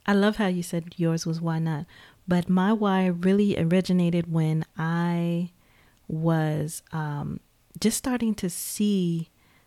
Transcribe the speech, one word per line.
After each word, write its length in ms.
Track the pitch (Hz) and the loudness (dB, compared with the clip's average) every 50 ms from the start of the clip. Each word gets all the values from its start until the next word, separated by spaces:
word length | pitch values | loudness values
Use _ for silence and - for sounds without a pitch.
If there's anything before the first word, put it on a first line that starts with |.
| - | -2
I 60 | - | 0
love 260 | 202 196 196 214 208 214 | 2 4 4 2 2 0
how 100 | 214 185 | 0 0
you 160 | 180 175 170 | 0 -2 -4
said 300 | - - 170 165 175 - | -4 -4 -6 -6 -6 -4
yours 280 | - 165 165 165 165 - | -2 0 0 0 0 -2
was 160 | 170 165 165 | -4 -4 -4
why 200 | 170 165 160 160 | -2 -2 -2 -2
not, 260 | 160 160 156 147 170 - - - - - - _ - | -2 -2 -2 -4 -6 -10 -16 -20 -20 -20 -20 _ -4
but 220 | - 175 180 175 - | 0 0 0 2 2
my 240 | 185 185 185 202 | 2 2 4 4
why 340 | 226 214 214 202 190 190 185 | 2 2 2 2 2 2 2
really 500 | 185 175 175 175 185 196 202 208 202 - | 2 0 0 2 2 4 4 4 2 2
originated 760 | - 165 165 180 190 180 - 185 180 175 170 175 175 170 170 | 2 2 2 2 2 2 2 2 2 2 2 2 0 0 0
when 320 | 160 165 160 156 156 160 - - - | 0 0 2 2 0 0 -2 -4 -6
I 760 | - 160 165 165 170 170 175 175 170 170 170 170 170 180 175 _ _ _ _ _ _ _ _ _ _ _ - | -6 -4 -2 -2 0 0 0 0 0 -2 -2 -2 -2 -4 -6 _ _ _ _ _ _ _ _ _ _ _ -8
was, 760 | 165 156 160 165 165 160 156 156 151 151 151 156 - - - - | -6 -2 0 2 2 2 2 0 -2 -2 -4 -6 -8 -12 -14 -10
um, 480 | - 160 156 151 143 143 143 147 - - _ _ _ _ _ _ - 165 | -8 -6 -6 -4 -6 -6 -6 -8 -8 -10 _ _ _ _ _ _ -6 -2
just 180 | - 220 220 | 0 0 0
starting 380 | - - 269 247 240 240 220 214 | 0 -2 -2 -2 -2 0 -2 -2
to 140 | - - 175 | -2 -4 -6
see 760 | - - - - - - 208 208 202 190 175 170 170 165 165 - _ _ _ _ _ _ _ | -6 -6 -10 -8 -4 -2 0 2 2 2 0 0 -2 -4 -6 -8 _ _ _ _ _ _ _